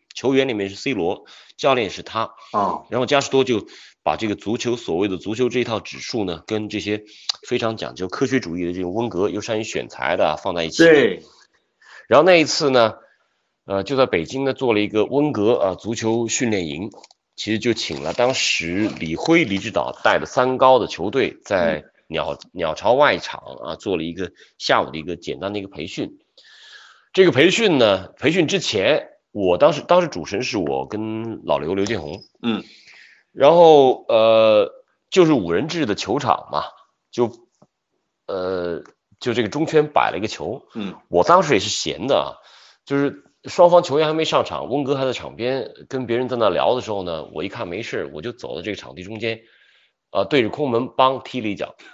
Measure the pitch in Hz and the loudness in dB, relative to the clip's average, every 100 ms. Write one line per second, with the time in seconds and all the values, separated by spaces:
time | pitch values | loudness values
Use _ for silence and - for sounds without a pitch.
0 | _ - 123 135 135 107 98 101 139 107 | _ -4 0 2 2 -2 -6 -6 -4 -2
1 | 85 107 - - - - 147 123 95 - | -2 -4 -10 -20 -20 -4 0 0 -2 -8
2 | - 110 - - - 107 95 - - 120 | -8 -6 -6 -10 -6 -2 -2 -4 -4 -4
3 | 117 143 131 135 127 107 - - - _ | 2 0 2 2 2 0 -4 -20 -20 _
4 | 80 80 110 101 98 120 120 117 - 82 | -4 -2 -2 -4 -4 -4 -2 -4 -4 -2
5 | 101 90 98 110 123 123 120 104 - 67 | -2 -4 -6 -2 0 0 -2 -4 -6 -14
6 | - 117 92 82 - 107 107 104 101 107 | -8 -4 -4 -6 -6 -6 -4 -6 -4 -6
7 | - - - - - 120 113 110 64 76 | -8 -16 -10 -8 -4 -4 -2 -6 -8 -8
8 | 90 - 127 127 87 87 87 90 87 104 | -8 -4 -2 -2 -2 -6 -4 -4 -4 -4
9 | 120 85 98 101 117 110 107 73 57 - | -4 -2 -2 -2 -4 -6 -4 -8 -8 -6
10 | 65 92 85 76 98 85 82 - 165 147 | -2 0 0 0 -4 -4 -4 4 6 6
11 | 113 85 - _ _ _ _ _ _ - | 4 -2 -14 _ _ _ _ _ _ -10
12 | - 131 175 175 139 - 143 123 110 - | 4 6 8 6 4 0 2 4 4 0
13 | _ _ _ _ _ _ - 98 95 135 | _ _ _ _ _ _ -6 -4 -2 0
14 | 127 87 78 131 135 - 127 104 104 107 | 2 0 -2 -4 -4 -2 0 0 0 0
15 | - 139 151 107 104 123 95 90 101 117 | 0 0 0 0 2 2 0 -4 -8 -4
16 | 113 117 117 - 120 101 80 73 104 - | -2 -2 -2 -2 -2 -2 -4 -8 -10 -14
17 | - _ _ - 104 110 120 110 - 71 | -20 _ _ -12 -6 -2 -2 -2 -4 -6
18 | 76 107 123 131 - - 82 95 107 78 | -6 0 0 0 -2 -2 -2 -2 -4 -4
19 | 80 80 - 170 123 98 107 85 62 - | -6 -4 2 2 2 -4 -4 -4 -4 -2
20 | 107 87 - 135 127 127 131 123 85 - | 0 0 0 0 0 4 4 4 2 -6
21 | 92 135 95 - - 95 82 76 - _ | -4 -2 -2 -4 -4 0 0 -2 -8 _
22 | - 80 76 73 - 90 80 78 101 131 | -8 -6 -6 -8 -12 -6 -6 -2 2 4
23 | 139 87 - - - 65 82 76 101 85 | 4 2 -4 -12 -14 -14 -12 -8 -4 -2
24 | 82 85 87 _ - - - 120 69 78 | -4 -6 -10 _ -20 -8 0 0 0 -6
25 | 80 85 78 67 95 104 98 - 85 - | -10 -10 -10 -8 -6 -6 -10 -12 -10 -8
26 | 95 - _ _ - - - - - _ | -10 -12 _ _ -20 -20 -20 -20 -20 _
27 | _ 190 180 123 180 226 214 139 107 95 | _ 4 4 6 4 4 2 4 4 4
28 | 90 - 123 185 151 196 - 101 107 151 | -2 -4 -2 0 0 -2 -2 0 2 0
29 | - _ _ 104 92 87 151 147 - 180 | -2 _ _ -2 2 4 4 4 2 2
30 | 170 87 73 101 123 110 73 67 67 104 | 2 -4 -6 -6 -4 -2 -2 -4 -6 -6
31 | 110 110 113 104 80 69 78 98 101 104 | -6 -8 -8 -8 -2 -2 0 -2 -2 -4
32 | 73 95 - _ 120 104 - - - - | -6 -12 -16 _ -4 -4 -8 -20 -20 -20
33 | - _ _ - 139 170 165 147 131 - | -20 _ _ 2 6 8 10 10 8 4
34 | - 113 113 113 110 107 - - _ _ | 2 4 6 6 6 6 2 -4 _ _
35 | - 190 160 135 85 87 151 170 117 95 | -2 4 4 4 2 -2 -2 -4 -2 -2
36 | 92 139 123 - - 73 - - _ _ | -2 -2 0 0 0 -6 -6 -14 _ _
37 | _ 120 113 - _ _ _ _ _ _ | _ -2 -2 -4 _ _ _ _ _ _
38 | _ _ - 95 92 92 87 80 - _ | _ _ -10 -6 -4 -4 -4 -8 -12 _
39 | _ - 123 117 107 147 156 156 151 - | _ -10 -4 -2 -2 -2 0 2 2 2
40 | 53 82 104 - 80 131 _ 117 95 78 | 0 -2 -6 -6 -8 -10 _ -10 -10 -12
41 | - 87 87 180 156 104 - - 78 71 | -2 2 6 4 4 2 0 -4 -6 -6
42 | 123 101 67 - _ - - _ - 139 | -2 -2 -2 -10 _ -20 -20 _ -4 -2
43 | 143 143 _ _ 135 - 175 175 160 135 | -2 -6 _ _ -4 4 6 6 4 0
44 | 156 160 156 143 - 71 78 139 131 135 | 0 0 0 0 -2 -6 -4 -4 -2 -2
45 | 131 - 67 71 123 135 - - - 131 | -2 -6 -10 -6 -4 -4 -8 -14 -10 -8
46 | 113 117 127 123 104 78 78 123 110 101 | -4 -2 -2 0 2 2 0 0 -4 -6
47 | 90 80 - 78 95 120 92 92 117 113 | -6 -8 -10 -10 -8 -8 -10 -10 -8 -8
48 | 71 76 110 120 62 71 98 - 62 71 | -8 -10 -12 -12 -12 -10 -8 -10 -12 -16
49 | 92 110 113 110 _ _ _ _ _ _ | -14 -8 -6 -8 _ _ _ _ _ _
50 | _ - - 143 107 - 139 117 127 - | _ -4 2 2 2 -2 -2 -2 -2 2
51 | 131 127 - 123 107 98 - - - | 2 2 -8 -6 -6 -6 -8 -12 -20